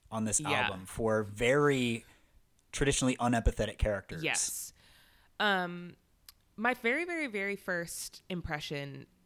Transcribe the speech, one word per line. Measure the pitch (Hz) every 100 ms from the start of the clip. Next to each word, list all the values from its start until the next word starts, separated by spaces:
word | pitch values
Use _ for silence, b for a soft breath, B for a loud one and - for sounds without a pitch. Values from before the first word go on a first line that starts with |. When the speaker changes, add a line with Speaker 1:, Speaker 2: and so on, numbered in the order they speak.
| -
Speaker 1:
on | 113
this | 110 101
Speaker 2:
Yeah. | 151 135
Speaker 1:
album | 113 92 95
for | - 110 110
very | 101 104 120 143 147 135 123 117 - b b b _ _ _
traditionally | - 139 - 127 127
unempathetic | 120 120 113 - 104 -
characters. | 120 98 - 165
Speaker 2:
Yes. | 156 131 - - - - b b b b b -
Um, | 214 190 175 175 175 - _ _ - - _ -
my | 233
very, | 247 233 285
very, | 349 339 285
very | 202 196 202
first | - 180 170 - - - -
impression | 180 - 147 - 147 143 135 - _